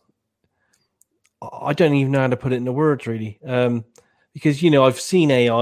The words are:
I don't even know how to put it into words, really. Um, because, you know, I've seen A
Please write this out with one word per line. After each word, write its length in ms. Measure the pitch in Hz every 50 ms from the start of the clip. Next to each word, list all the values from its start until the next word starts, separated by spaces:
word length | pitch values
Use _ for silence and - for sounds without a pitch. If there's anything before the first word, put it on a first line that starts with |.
| _ _ _ _ _ _ _ _ _ _ _ _ _ _ _ _ _ _ _ _ _ _ _ _ _ _ _ _ - - 131 - -
I 100 | 147 147
don't 220 | 202 175 151 143
even 160 | 139 135 131
know 80 | 139 135
how 80 | 131
to 100 | 127 123
put 160 | - - 131 127
it 40 |
into 140 | 120 123 127
words, 360 | 127 139 156 151 143 120 -
really. 320 | 117 113 110 107 104 101 - -
Um, 400 | 127 127 123 123 123 120 117 110 - _ _ _ _ _ _ _ _ -
because, 280 | 151 - 156 143 139
you 80 | 180 170
know, 160 | 147 139 131
I've 140 | 131 120 -
seen 320 | - - 185 185 160 143
A 160 | 135 123 120 120 113 117